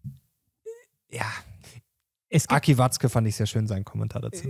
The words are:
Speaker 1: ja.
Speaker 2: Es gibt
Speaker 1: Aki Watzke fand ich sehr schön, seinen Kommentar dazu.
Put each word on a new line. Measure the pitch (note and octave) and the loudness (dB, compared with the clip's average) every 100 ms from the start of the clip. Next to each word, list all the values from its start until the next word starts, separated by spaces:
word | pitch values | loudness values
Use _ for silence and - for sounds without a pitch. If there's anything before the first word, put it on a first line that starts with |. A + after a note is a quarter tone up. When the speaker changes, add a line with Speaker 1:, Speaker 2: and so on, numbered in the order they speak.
| - - _ _ _ _ A4 A#4 A#4+ _ _ | -18 -18 _ _ _ _ -16 -16 _ _ _
Speaker 1:
ja. | - A2 - - - - - _ _ _ _ _ | -6 -6 -6 -14 -20 -20 -20 _ _ _ _ _
Speaker 2:
Es | E3 | 0
gibt | - | 4
Speaker 1:
Aki | C#3+ - B2+ | 2 4 6
Watzke | B2+ - B2 | 4 2 0
fand | A#2+ A2 | 2 0
ich | |
sehr | - G#2 | 0 -2
schön, | A2+ A2 | 0 -2
seinen | F#2+ | -4
Kommentar | G2 G#2+ G#2+ - | -6 -6 -6 -6
dazu. | - F4+ | -8 -8